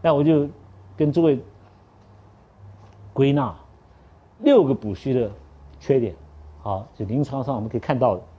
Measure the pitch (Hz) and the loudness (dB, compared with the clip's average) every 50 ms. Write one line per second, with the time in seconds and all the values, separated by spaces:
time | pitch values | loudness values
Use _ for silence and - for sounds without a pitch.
0 | - 165 151 143 143 156 160 147 143 143 - - - - - - - - - - | 2 2 2 2 4 4 4 2 2 -2 -6 -16 -20 -20 -20 -20 -20 -20 -6 -2
1 | 156 147 139 175 165 160 143 123 101 - - - - - _ - _ _ _ _ | -2 0 2 2 2 2 2 0 -2 -12 -20 -20 -20 -20 _ -20 _ _ _ _
2 | _ _ - - - - - _ _ _ _ _ - - - - - - - - | _ _ -20 -20 -20 -20 -20 _ _ _ _ _ -20 -20 -20 -20 -20 -20 -20 -20
3 | - - - - 135 139 143 143 135 113 82 - - - - - _ - - - | -20 -12 -2 0 2 2 2 2 0 -2 -6 -12 -20 -20 -20 -20 _ -20 -20 -20
4 | - - - - _ _ _ _ 220 302 285 240 175 135 135 - - 107 98 - | -20 -20 -20 -20 _ _ _ _ 2 4 4 6 4 2 0 -4 -4 -8 -10 -8
5 | - 135 131 127 117 104 98 - - - - - - - - - - - 143 131 | -6 -4 -2 -2 -2 -4 -6 -14 -20 -20 -20 -20 -20 -20 -20 -20 -2 0 0 0
6 | 120 104 82 - - - - - - - - - - 104 98 95 98 - - - | 0 -2 -6 -10 -20 -20 -20 -20 -20 -20 -20 -14 -8 -6 -6 -6 -8 -12 -12 -12
7 | 110 95 110 135 147 - 131 135 127 123 135 113 107 110 107 117 - - 147 127 | -8 -6 -4 -4 -4 -4 -4 -8 -6 -6 -6 -6 -6 -6 -8 -8 -4 -4 -2 0
8 | 127 123 101 90 - - - | 2 0 0 -2 -6 -16 -20